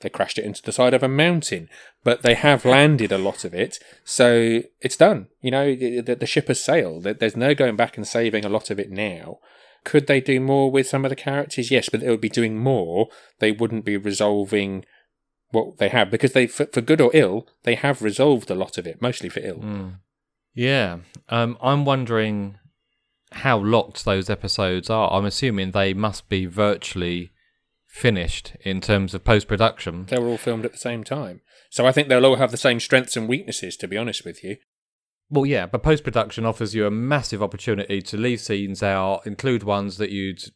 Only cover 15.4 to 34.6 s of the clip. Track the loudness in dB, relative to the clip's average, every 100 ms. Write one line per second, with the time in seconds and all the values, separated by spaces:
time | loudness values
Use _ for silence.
15.4 | _ -2 -2 0 0 2 2 2 2 2
16.4 | 2 0 -4 -2 2 4 6 6 4 0
17.4 | -8 _ -2 0 0 -2 -2 2 2 2
18.4 | 0 -6 -6 -8 -10 -6 -4 -4 -8 -8
19.4 | -10 -10 -8 -8 -10 -14 _ _ _ _
20.4 | _ -4 0 0 -2 -6 -14 -20 -4 -2
21.4 | -2 -2 0 2 2 0 0 0 0 -2
22.4 | -6 -12 _ _ _ _ _ _ _ -6
23.4 | 0 0 4 2 2 -4 -2 0 -2 -4
24.4 | -4 -2 -2 -2 -2 0 2 2 0 -2
25.4 | -2 -2 -2 0 0 0 -2 -4 -4 -4
26.4 | -2 0 0 0 -4 -6 -4 -4 -8 _
27.4 | _ _ _ _ _ -2 0 0 -2 -6
28.4 | -10 -10 -6 -4 0 0 0 -2 2 2
29.4 | 2 2 0 0 -8 -10 -4 -2 -2 -4
30.4 | -4 -4 -6 -8 -8 -8 -6 -8 -8 -14
31.4 | _ _ _ 0 4 4 4 6 6 6
32.4 | 2 2 0 0 2 2 2 -4 -2 -4
33.4 | -4 -10 -10 -10 -8 -6 -6 -8 -10 -12
34.4 | -12 -12